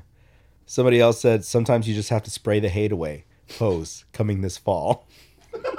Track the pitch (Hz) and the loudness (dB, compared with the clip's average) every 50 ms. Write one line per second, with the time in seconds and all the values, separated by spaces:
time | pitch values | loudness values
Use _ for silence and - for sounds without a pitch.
0 | - _ _ _ _ _ _ _ _ _ _ _ _ _ - - 127 127 120 120 | -4 _ _ _ _ _ _ _ _ _ _ _ _ _ -2 2 2 4 6 6
1 | 117 117 113 - - 123 113 107 92 - - 120 117 - 123 117 110 113 107 107 | 6 6 4 4 2 2 2 2 0 0 0 0 2 4 2 2 2 0 -2 -4
2 | 104 - 123 107 - 107 - - _ 110 104 107 107 98 87 107 107 104 104 85 | -2 -2 -2 -4 -4 -6 -14 -8 _ 0 0 0 0 0 0 0 0 0 -2 -2
3 | 80 78 76 76 - _ _ _ _ _ - - 117 104 90 82 80 - - - | -4 -6 -8 -10 -14 _ _ _ _ _ -8 -4 -2 0 0 -2 -4 -8 -14 -18
4 | - _ _ - 110 104 104 95 98 92 - - _ 110 95 82 73 98 123 - | -20 _ _ -4 -2 -2 -2 -2 -4 -6 -8 -6 _ -4 -2 -2 0 -2 -2 -2
5 | _ _ _ - - _ _ _ _ _ - 453 - 523 - | _ _ _ -20 -20 _ _ _ _ _ -18 -10 -10 -8 -8